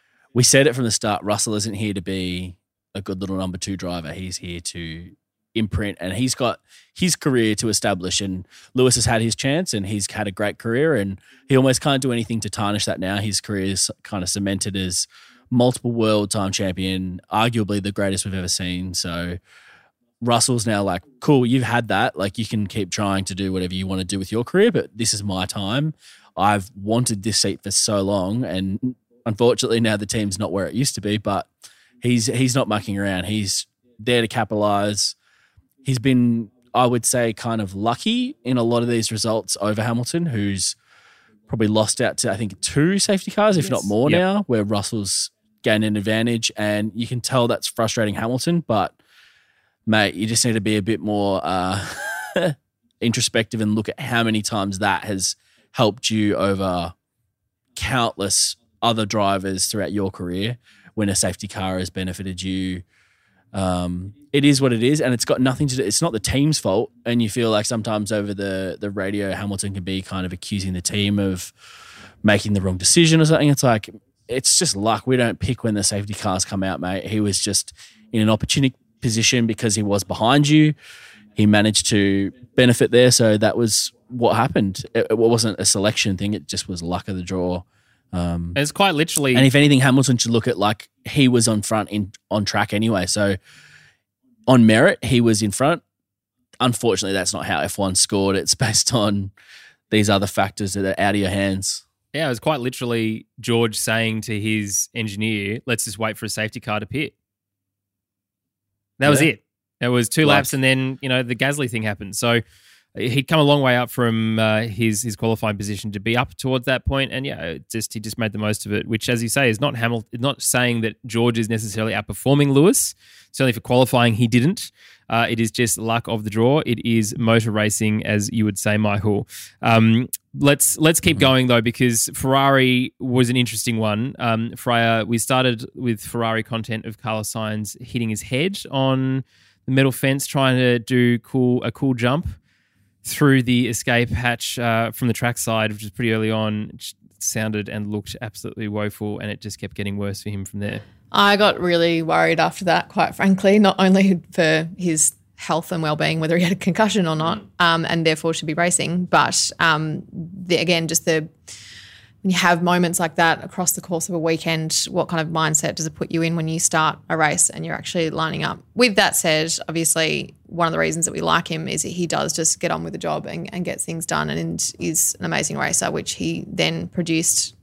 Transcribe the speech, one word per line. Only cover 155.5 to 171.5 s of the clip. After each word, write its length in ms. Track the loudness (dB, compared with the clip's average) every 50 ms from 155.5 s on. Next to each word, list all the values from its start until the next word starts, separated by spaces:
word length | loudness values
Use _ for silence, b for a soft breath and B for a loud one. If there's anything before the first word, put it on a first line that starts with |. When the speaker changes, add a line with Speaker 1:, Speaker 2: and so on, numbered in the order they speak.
| -2 -2 -2 -4
Speaker 3:
and 120 | -4 -2 -2
well-being, 360 | -2 0 0 0 0 2 0
whether 180 | 0 0 2 2
he 60 | 2
had 100 | 2 0
a 20 |
concussion 500 | 0 0 0 2 2 2 2 4 2 2 2
or 80 | 0
not, 240 | 0 0 -2 -2 -4
Speaker 2:
Mm. 100 | -8 -8 _ 2
Speaker 3:
um, 260 | 4 4 4 4 2
and 200 | 0 0 0 2
therefore 280 | 2 2 2 0 -2 -4
should 120 | -4 -4 -4
be 60 | -2
racing, 520 | 0 0 0 0 0 -2 -2 -2 -2 0
but, 460 | 2 4 4 4 4 2 0 -2 -2 -2 0
um, 440 | 2 2 2 2 0 -2 -4 -6 -8 -12
the, 460 | -12 -12 -12 -12 -12 -12 -4 0 0 0
again, 300 | 2 2 0 0 0 -2
just 180 | -4 -2 0
the, 220 | 0 0 0 -2 -6 -10 _ B B B B B B B B B B B B B B B _
when 80 | -2 -2
you 60 | 0 2
have 240 | 4 4 4 4
moments 380 | 4 2 4 4 2 2 0 0
like 160 | -2 -2 0
that 280 | 2 2 2 2 0 -4
across 280 | -8 -8 -4 -2 -2 -2
the 80 | -4
course 260 | -4 -6 -6 -4 -4 -4
of 60 | -4
a 40 | -2
weekend, 640 | 0 0 -2 -2 -2 -2 -2 -2 -2 -2 -2 -2 -4 -2
what 160 | -2 -4 -4 -2
kind 100 | -2 -2
of 140 | -2 -2 -2
mindset 400 | 0 0 0 0 0 -2 -4 -4
does 120 | -6 -6 -8
it 80 | -6
put 160 | -8 -6 -4
you 100 | -2 -2
in 140 | -2 0 -2
when 120 | -2 -4 -4
you 120 | -2 -2
start 400 | 0 0 2 2 2 0 0 -4 -6 -4
a 80 | -2 0
race 320 | 2 2 2 2 0 0
and 160 | -2 -4 -8
you're 100 | -8 -8
actually 360 | -8 -8 -6 -4 -2 -2 -2
lining 320 | -2 -4 -4 -4 -4 -4 -4
up? 160 | -4 -4 -8 -12 _ 0
With 200 | 2 2 4 4
that 200 | 4 2 2 2
said, 360 | 2 2 2 2 2 2 0 -4 -6 -6 -4
obviously, 640 | -4 -2 0 0 0 0 0 0 -2 -4 -6 -8 -14 _ _
one 220 | -10 -4 -2 -2 0
of 40 |
the 80 | 0 0
reasons 260 | -2 -2 -2 -2 -4 -4
that 40 | -4
we 80 | -4
like 260 | 0 0 0 0 0
him 180 | -2